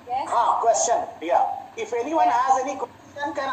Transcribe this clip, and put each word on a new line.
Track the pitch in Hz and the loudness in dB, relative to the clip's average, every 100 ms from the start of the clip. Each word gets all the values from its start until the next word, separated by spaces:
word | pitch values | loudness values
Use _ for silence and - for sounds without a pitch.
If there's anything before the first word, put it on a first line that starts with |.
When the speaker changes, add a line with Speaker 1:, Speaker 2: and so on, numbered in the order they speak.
| 240 | -6
Speaker 1:
Yes? | 254 - | -4 0
Speaker 2:
हाँ, | 233 214 240 | 0 2 2
question, | 226 - 240 226 - - | 2 2 2 0 -2 -6
yeah। | 165 156 - - - - | 0 2 2 -4 -10 -10
If | 214 | -4
anyone | 240 269 320 - | -4 0 2 4
Speaker 1:
Yes। | 240 | 4
Speaker 2:
has | 269 262 | 2 2
any | 269 262 | 0 -6
question, | 240 - - 285 294 302 | -8 -12 -18 -8 -6 -4
can | 269 | -4